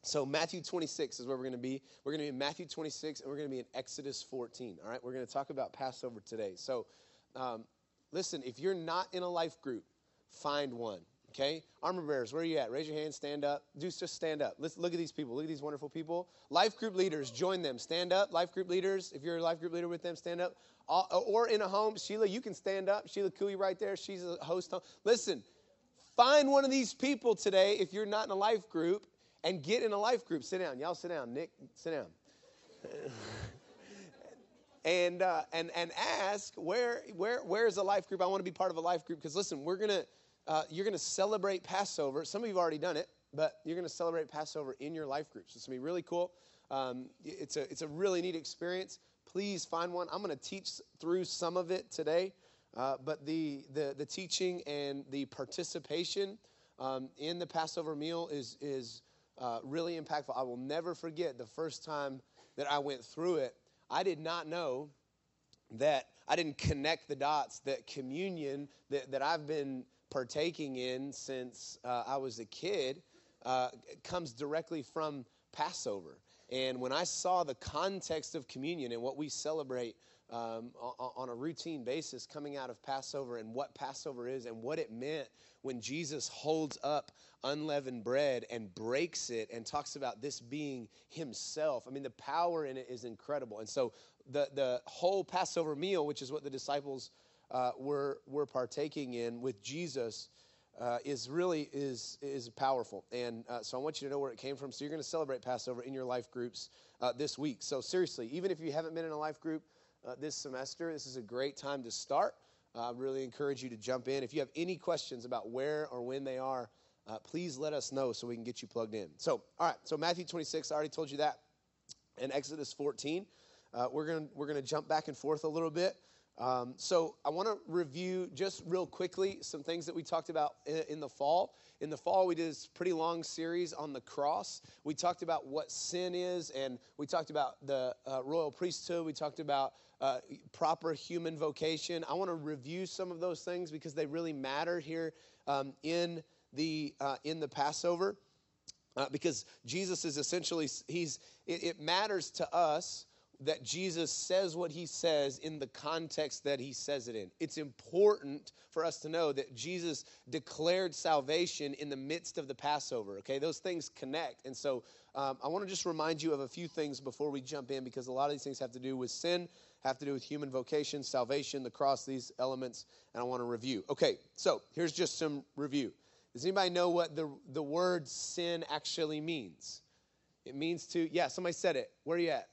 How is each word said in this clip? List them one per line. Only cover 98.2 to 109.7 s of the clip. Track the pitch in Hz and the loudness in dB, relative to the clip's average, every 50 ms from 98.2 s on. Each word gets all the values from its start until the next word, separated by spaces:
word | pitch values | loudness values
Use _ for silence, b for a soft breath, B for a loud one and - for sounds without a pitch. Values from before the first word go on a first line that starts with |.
| _ | _
were | - 131 147 147 | -4 0 0 0
partaking | 127 - 131 127 117 - 147 147 156 - 156 143 123 123 | 2 2 0 0 0 0 -2 -2 0 0 -4 -4 -2 -2
in | 120 117 117 117 120 | 0 0 0 -2 0
with | 123 135 127 98 | -2 -2 -4 -4
Jesus, | - 117 135 160 175 165 127 135 120 113 107 - - - b b b b b b b b _ - | -8 -6 -4 -4 -4 -2 -2 -2 -2 -2 -4 -8 -12 -14 b b b b b b b b _ -4
uh, | 117 120 120 120 - | -2 0 0 0 0
is | 139 143 123 110 123 | -2 -2 -2 -4 -2
really, | 139 165 180 185 170 156 147 - | 0 2 4 4 4 2 0 -2
is, | - 139 143 139 127 113 - - - - | -2 -2 0 0 -2 -4 -6 -10 -10 -8
is | - 143 139 135 117 117 | -6 -4 -4 -4 -6 -8
powerful. | 110 - 139 135 135 127 113 - - 95 - _ | -4 0 2 4 4 2 2 -2 -6 -12 -10 _
And, | 113 123 123 120 117 113 117 - | -4 -4 -4 -2 -4 -6 -8 -6
uh, | 120 120 | -6 -6
so | 107 - - 127 | -6 -4 -4 -2
I | |
want | 135 156 156 - | -2 -2 -4 -4
you | 139 139 | -4 -2
to | |
know | 139 143 | -2 0
where | 139 135 | -2 -2
it | 117 113 | -4 -6
came | - 135 143 | -6 -6 -6
from. | 127 139 135 | -6 -8 -10
So | 120 - 143 | -8 -6 -6
you're | 147 | -4
gonna | 151 160 | -4 -6
celebrate | 139 - - 165 156 135 135 123 | -4 -2 -2 -2 0 0 -2 -4
Passover | - 123 127 113 - 127 123 120 | -2 -2 -2 -2 -2 -4 -4 -4
in | 120 131 | -6 -6
your | 135 131 131 | -4 -4 -2
life | 123 123 127 110 - | 0 0 -2 -2 -4
groups, | - 123 120 120 110 - - - B B B B B B | -4 -4 -4 -4 -4 -8 -12 -12 B B B B B B
uh, | 123 123 | 0 0
this | 120 123 151 143 - | 2 2 0 -2 0
week. | - 143 156 - - | -2 -2 -2 -2 -4
So | - - 147 131 | -4 -2 -2 -2
seriously, | 117 - - 185 180 151 - - 120 113 | -2 0 2 2 2 2 0 -6 -6 -4
even | 135 175 180 196 | -4 -2 0 0
if | 180 151 | -2 0
you | 160 160 | -2 -2
haven't | 143 156 165 160 160 | -2 -2 -2 -2 -4
been | 165 165 | -4 -4
in | 160 | -4
a | 156 151 | -4 -2
life | 151 156 151 - | -2 -4 -4 -4
group, | - 165 156 156 - b | -4 -4 -4 -4 -6 b